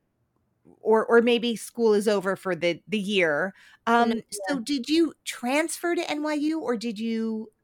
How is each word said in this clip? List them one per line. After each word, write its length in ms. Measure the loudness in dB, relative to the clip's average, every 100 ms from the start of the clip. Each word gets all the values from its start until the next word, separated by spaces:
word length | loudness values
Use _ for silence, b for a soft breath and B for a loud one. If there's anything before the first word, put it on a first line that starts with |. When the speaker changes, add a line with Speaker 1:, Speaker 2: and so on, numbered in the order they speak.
| _ _ _ _ _ _ _ _
Speaker 1:
or, 260 | 2 2 6
or 140 | 4
maybe 320 | 6 2 0 -4
school 380 | -8 0 2
is 140 | 4 2
over 280 | 0 0 -4
for 200 | -4 -2
the, 260 | -2 -2 -4
the 120 | -4
year. 560 | 0 2 2 0 -2 B B B 0
Speaker 2:
No, 80 | 2
Speaker 1:
Um, 80 | 2 0
Speaker 2:
yeah. 60 | -6 -8 -4
Speaker 1:
so 120 | -4
did 280 | -4 -4 0
you 260 | 2 2 -2 -12
transfer 720 | -8 -2 0 -2 -4 -4 -2
to 160 | -4
N 100 | -4
Y 120 | -4
U, 260 | -2 -2 -2
or 160 | -4 -4
did 220 | -6 -6
you 520 | -4 -2 -4 -6 -10 _